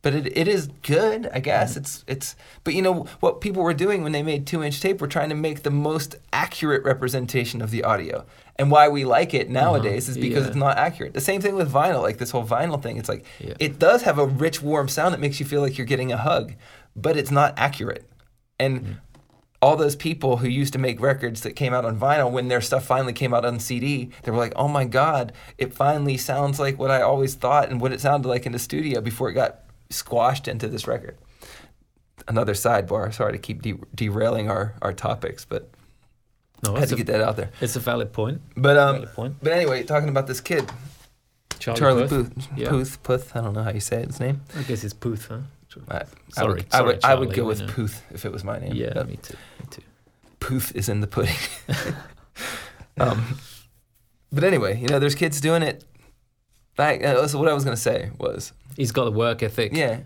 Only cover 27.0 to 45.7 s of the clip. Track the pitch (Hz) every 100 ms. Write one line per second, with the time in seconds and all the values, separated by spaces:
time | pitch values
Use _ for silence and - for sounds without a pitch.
27 | 113 135 135 - 127 143 - 127 131 117
28 | 139 147 127 123 127 120 - 151 156 120
29 | 110 113 120 95 123 - - - _ -
30 | - 120 120 135 - 113 110 113 - 120
31 | - - - - - - - _ _ _
32 | _ - - 110 107 101 117 113 90 98
33 | 101 110 107 - - - 113 98 - -
34 | 107 104 113 110 107 95 107 - - 92
35 | 110 110 - - - - - - _ _
36 | _ _ _ _ _ - - 170 139 127
37 | 110 107 107 110 101 - 120 127 117 120
38 | 107 - 110 160 - - 139 147 139 135
39 | 110 - 120 139 147 170 160 127 120 151
40 | 147 135 135 127 - 165 - 120 135 -
41 | - _ _ _ _ - - 117 143 123
42 | 135 139 120 - 135 135 120 143 131 -
43 | - 127 127 120 113 104 110 107 - 117
44 | 117 - 123 139 - 160 131 113 104 -
45 | 120 110 - 113 139 - _